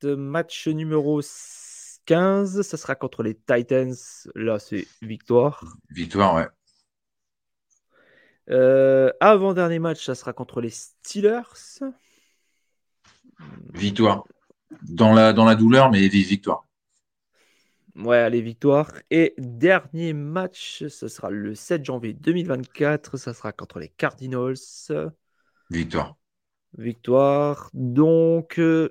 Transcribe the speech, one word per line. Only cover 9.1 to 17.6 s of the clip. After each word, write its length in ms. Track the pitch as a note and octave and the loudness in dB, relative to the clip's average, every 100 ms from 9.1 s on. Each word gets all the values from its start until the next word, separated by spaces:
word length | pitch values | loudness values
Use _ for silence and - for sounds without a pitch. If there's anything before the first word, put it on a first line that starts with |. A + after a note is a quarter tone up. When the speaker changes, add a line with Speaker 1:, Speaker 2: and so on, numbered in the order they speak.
| - | 2
Speaker 1:
avant-dernier 580 | G3 G#3 G3 F3+ E3+ E3 | 4 4 2 -2 -2 -2
match, 260 | E3 D#3 | -4 -6
ça 100 | - | -8
sera 180 | B2+ - | -10 -10
contre 280 | A#2 B2 C3 | -12 -10 -8
les 100 | A#2 | -8
Steelers. 720 | - - _ - G#3 G3+ A#3 A#3+ - - - C4+ B3+ _ _ _ _ _ _ _ _ _ _ _ _ _ _ D2+ - - | -10 -20 _ -14 -2 -2 -2 -10 -20 -20 -16 -16 -16 _ _ _ _ _ _ _ _ _ _ _ _ _ _ -20 -20 -18
Speaker 2:
Victoire. 500 | - G2+ G2+ G#2+ G2+ - _ _ _ _ - | -8 -6 0 0 0 -6 _ _ _ _ -20
Dans 300 | - - A2 | -10 4 6
la, 180 | A2 A2 | 8 8
dans 120 | G#2+ | 6
la 120 | A2+ A2+ | 6 6
douleur, 340 | A2+ C3 C3+ | 6 6 6
mais 160 | G2+ G2 | 6 4
vi-, 160 | G2+ | 4
victoire. 420 | F#2 G2 G2+ D#2+ _ _ _ _ _ _ _ _ _ _ | 2 -2 -2 -6 _ _ _ _ _ _ _ _ _ _